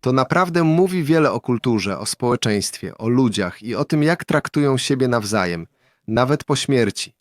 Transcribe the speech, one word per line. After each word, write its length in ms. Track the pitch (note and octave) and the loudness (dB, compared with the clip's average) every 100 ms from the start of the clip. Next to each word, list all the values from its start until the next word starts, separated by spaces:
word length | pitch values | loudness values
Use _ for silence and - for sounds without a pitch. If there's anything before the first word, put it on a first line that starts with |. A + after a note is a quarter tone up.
To 120 | - | 0
naprawdę 520 | C3 C3 E3 F3+ E3+ | 0 2 0 2 2
mówi 400 | E3 D#3+ F#3 F3+ | 2 4 2 0
wiele 280 | D3 D#3+ D3 | 2 2 2
o 80 | A2+ | 0
kulturze, 580 | - A#2+ B2+ A2 F#2+ F2 | -2 -2 0 0 -2 -6
o 80 | G#2 | -8
społeczeństwie, 920 | - B2 A#2+ B2 G#2 F#2+ - F#2 - | -4 -2 0 0 -2 -2 -8 -14 -8
o 100 | A#2 | -2
ludziach 540 | B2 C3 G2 F#2 - | 2 2 0 -4 -6
i 120 | G#2+ | -8
o 100 | A2 | -6
tym, 180 | C#3+ D#3 | -2 0
jak 220 | D3 E3+ | 0 0
traktują 540 | - D3+ - - C#3+ C3 | 0 -2 0 0 0 0
siebie 300 | - C3 B2+ | 0 0 2
nawzajem, 580 | A#2+ G#2 G#2 F2+ E2+ E2 _ _ _ - | 0 0 -2 -2 -4 -8 _ _ _ -4
nawet 380 | A2+ B2+ D3 | 0 2 0
po 120 | - C#3 | -2 -4
śmierci. 580 | - C3+ A2 - - _ | 0 0 0 -2 -12 _